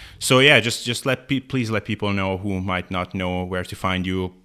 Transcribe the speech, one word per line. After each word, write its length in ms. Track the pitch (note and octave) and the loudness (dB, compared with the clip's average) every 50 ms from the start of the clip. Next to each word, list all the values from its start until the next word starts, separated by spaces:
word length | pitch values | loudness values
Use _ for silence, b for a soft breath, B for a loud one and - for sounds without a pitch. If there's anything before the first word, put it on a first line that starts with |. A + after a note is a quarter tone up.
| B B B B | B B B B
So 200 | - - C3 B2+ | 0 4 6 6
yeah, 200 | C3+ D3 D3 A#2+ | 8 8 8 6
just, 260 | G#2 A#2 A2+ - - | 4 2 -4 -4 -4
just 200 | A#2+ A#2 - - | -6 -6 -4 -2
let 240 | C3+ B2+ - - - | -2 -2 -2 -2 -4
pe-, 100 | C#3 C3 | -4 -4
please 300 | - - - C3 A#2 A2 | -4 -4 -4 -2 -2 0
let 140 | A2 G2+ - | -2 -4 -2
people 260 | - G#2+ - G#2 G2+ | -4 -4 -2 -2 -2
know 260 | G2 G2 F#2+ F#2+ F#2+ | 0 0 -2 -2 -2
who 220 | F2+ G2 G#2 F#2+ F#2 | -4 -2 -4 -2 -2
might 320 | F#2 G2 F#2 F2+ F2 - | -2 -2 -2 -4 -4 -4
not 220 | F#2+ F2+ F2+ - - | -4 -4 -4 -4 -4
know 320 | G2 F#2 F2+ F2+ F2+ F#2 | -4 -2 -2 -2 -2 -2
where 180 | F2+ F#2 F2+ F2+ | -2 -4 -4 -6
to 120 | - - | -6 -8
find 280 | - - F#2 F#2 F#2 F2+ | -6 -2 -2 0 0 0
you. 280 | F#2 F#2 F#2+ F#2 F2+ F2+ - | 0 -2 -2 -2 -4 -8 -12